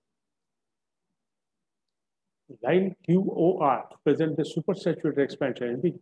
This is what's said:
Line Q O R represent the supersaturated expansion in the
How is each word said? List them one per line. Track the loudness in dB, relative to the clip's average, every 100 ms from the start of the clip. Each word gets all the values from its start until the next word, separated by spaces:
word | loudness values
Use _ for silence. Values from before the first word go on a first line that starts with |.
| _ _ _ _ _ _ _ _ _ _ _ _ _ _ _ _ _ _ _ _ _ _ _ _ -20 -8
Line | 0 2 0 -4 0
Q | 2 2 2
O | 2 2
R | 2 0 -4 -4 0
represent | 2 0 -2
the |
supersaturated | -4 -4 -4 -2 -2 -2 -2 0
expansion | -2 -2 -6 -4 -6
in | -2
the | -2 -2